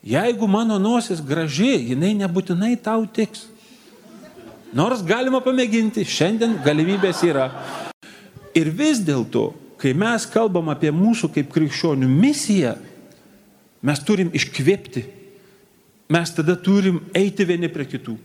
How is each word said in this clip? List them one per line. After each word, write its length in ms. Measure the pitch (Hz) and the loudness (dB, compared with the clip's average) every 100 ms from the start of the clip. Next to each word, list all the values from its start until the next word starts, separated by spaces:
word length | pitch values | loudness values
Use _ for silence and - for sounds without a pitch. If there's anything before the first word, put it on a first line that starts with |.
Jeigu 440 | 98 135 233 226 214 | 0 0 0 0 2
mano 300 | 202 233 202 | 2 2 0
nosis 400 | 202 240 226 170 | 2 0 -2 -6
graži, 540 | 143 156 160 135 247 220 117 | -4 -2 -2 0 2 2 0
jinai 220 | 127 180 214 | 0 0 0
nebūtinai 580 | 190 180 190 175 220 247 | 0 -2 -2 -2 0 -2
tau 240 | - 226 | 0 -2
tiks. 420 | 220 - 214 - - - - - - - - - - - - - - | -2 -2 -4 -6 -20 -20 -20 -20 -20 -20 -20 -20 -20 -20 -20 -20 -8
Nors 300 | 120 202 247 | -2 0 -2
galima 380 | 170 226 262 262 | -2 0 0 0
pamėginti, 600 | 254 262 240 226 220 214 180 | 0 0 0 0 0 -2 -4
šiandien 480 | - 170 220 233 202 | 0 0 2 0 2
galimybės 560 | 139 151 165 196 190 170 170 | 2 2 2 2 0 2 2
yra. 220 | 143 131 131 - - - - - - - - - - | 2 -2 -6 -12 -12 -14 -16 -20 -20 -20 -20 -2 0
Ir 140 | 156 | 0
vis 240 | 175 302 262 | 0 0 0
dėlto, 480 | 165 135 110 117 110 - - - | 0 -2 0 -2 -2 -6 -20 -4
kai 140 | 139 | -2
mes 300 | 135 214 226 - | 0 0 0 0
kalbam 460 | 220 226 175 160 | 0 2 0 -2
apie 180 | 147 156 | 0 0
mūsų 400 | 156 214 226 156 | 4 2 2 0
kaip 220 | 156 139 | -2 0
krikščionių 560 | 160 151 - 165 139 131 | 0 0 0 0 2 4
misiją, 640 | 139 254 294 - 196 123 107 - - - - _ _ _ _ _ _ | 4 4 2 0 2 2 -4 -14 -20 -20 -20 _ _ _ _ _ _
mes 180 | 135 147 | -2 -2
turim 300 | - 208 170 | 0 0 0
iškvėpti. 680 | 143 - - 143 196 - 127 110 - - - - _ _ _ _ _ _ | -2 -4 0 2 2 -2 -10 -10 -18 -20 -20 -20 _ _ _ _ _ _
Mes 220 | 165 170 | 0 0
tada 220 | - 156 175 | 0 0 0
turim 400 | 190 196 190 170 - | 2 2 2 -2 -2
eiti 320 | 180 196 202 180 | -2 0 0 0
vieni 240 | 175 170 | 0 -2
prie 160 | 160 131 | -6 -8
kitų. 300 | 131 - 110 | -8 -8 -12